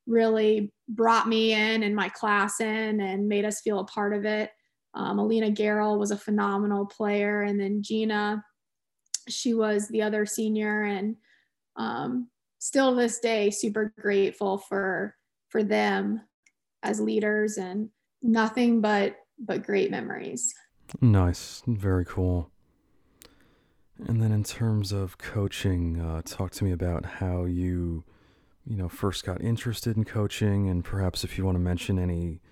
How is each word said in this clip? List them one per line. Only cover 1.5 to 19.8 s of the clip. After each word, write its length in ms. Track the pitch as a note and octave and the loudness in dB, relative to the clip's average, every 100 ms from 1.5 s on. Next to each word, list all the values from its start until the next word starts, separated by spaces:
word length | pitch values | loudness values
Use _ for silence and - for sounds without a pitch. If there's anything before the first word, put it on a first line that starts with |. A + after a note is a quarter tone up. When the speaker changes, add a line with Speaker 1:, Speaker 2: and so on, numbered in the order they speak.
Speaker 1:
in 300 | G#3+ A3 A3 | 4 2 2
and 140 | G#3 G#3 | 0 0
my 120 | F3+ | -2
class 520 | - G#3+ G3+ G#3 - | -2 0 2 2 0
in 400 | A3 A3 A3 G#3+ | -2 -2 0 0
and 280 | G3 F#3+ G#3 | 0 0 0
made 160 | G3+ | 0
us 160 | G#3+ G#3 | 0 -2
feel 200 | A3 G3 | -2 -2
a 40 | |
part 300 | G3+ G#3+ G3+ | -2 -4 -2
of 100 | G#3 | -2
it. 260 | G#3+ G#3+ G#3+ _ _ _ _ | -2 -2 -4 _ _ _ _
Um, 240 | - F#3+ G3+ | -8 -2 0
Alina 320 | G#3+ A3+ G#3+ | 2 2 2
Garrell 480 | G#3+ G#3+ G#3+ G#3+ G#3 | 2 2 2 2 2
was 140 | G#3 | 0
a 40 | G3+ | -4
phenomenal 680 | - G#3 G3+ G3 G#3 G3+ G3+ | -2 0 2 0 0 -2 -4
player. 560 | - G#3+ G#3 G3+ G#3 | -4 -2 0 0 0
And 160 | G3+ G3+ | 0 -2
then 240 | G3 G#3 | -2 -2
Gina, 640 | G#3 A3 A3 G#3 G#3 G#3+ - _ _ _ _ _ _ - B3 | -2 -2 0 0 -2 -4 -8 _ _ _ _ _ _ -12 -10
she 240 | - B3 | -4 0
was 360 | A3+ G#3+ G#3 G#3 | 2 2 0 0
the 140 | A3 | -2
other 220 | G#3+ G#3+ | 0 0
senior, 600 | G#3 - A3 G#3+ G#3 G#3+ | -2 -2 0 0 0 0
and, 320 | G#3 G3 G#3 A3+ _ _ _ _ _ | -2 -2 -4 -6 _ _ _ _ _
um, 540 | - A3+ A#3 A#3+ B3+ A#3+ _ _ - | -8 -6 -4 -4 -4 -6 _ _ -12
still 340 | - C#4 C4+ | -2 2 4
this 240 | B3 A#3 A#3 | 4 0 0
day, 320 | A3+ A3 G#3 | 0 2 2
super 420 | G#3 A3+ G#3+ G#3+ - | 0 -2 -2 -4 -2
grateful 560 | G3+ G3 F#3+ - G3 G3 | 0 2 2 0 -2 -2
for, 600 | - G3 F#3+ F3+ G#3 - _ _ _ | -4 -4 -2 -2 -4 -10 _ _ _
for 140 | A3 | 0
them 600 | G3+ G#3+ G#3 G3 G3+ A3 - _ _ _ _ - | 2 2 2 2 0 -4 -8 _ _ _ _ -8
as 180 | - G#3+ | -4 -2
leaders, 580 | G#3+ G#3+ G#3 G#3+ G#3+ G#3+ | 0 0 2 2 0 -2
and 320 | F#3 G3+ A3 _ _ - | -6 -6 -6 _ _ -2
nothing 580 | A#3+ A3+ A3 B3 A#3+ A#3 | 2 4 4 4 4 6
but 360 | G#3 G#3 G3 - _ - | 4 4 2 -4 _ -12
but 240 | G#3+ - | -6 -4
great 280 | - G3+ | 0 0